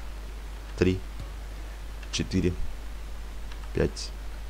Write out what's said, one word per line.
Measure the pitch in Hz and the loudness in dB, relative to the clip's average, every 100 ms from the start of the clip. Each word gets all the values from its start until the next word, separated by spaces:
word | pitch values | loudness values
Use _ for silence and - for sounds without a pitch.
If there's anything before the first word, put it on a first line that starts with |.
| - - - - - - - - | -6 -6 -6 -8 -8 -8 -6 6
три, | 92 95 - - - - - - - - - - - | 6 6 2 -6 -6 -6 -8 -8 -8 -8 -8 -8 -2
четыре, | - - 92 87 87 - - - - - - - - - - - | 0 4 6 6 6 2 0 -4 -6 -6 -6 -6 -6 -6 -6 -2
пять, | - 78 - - - - - - | 4 4 2 -4 -6 -6 -6 -6